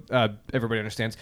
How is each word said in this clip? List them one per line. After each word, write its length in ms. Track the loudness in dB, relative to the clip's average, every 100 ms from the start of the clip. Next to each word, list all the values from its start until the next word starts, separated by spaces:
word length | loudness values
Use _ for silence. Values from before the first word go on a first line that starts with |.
| 2
uh, 200 | 2 4 0 -4
everybody 260 | -2 0 -2
understands, 360 | -2 -4 -4 -6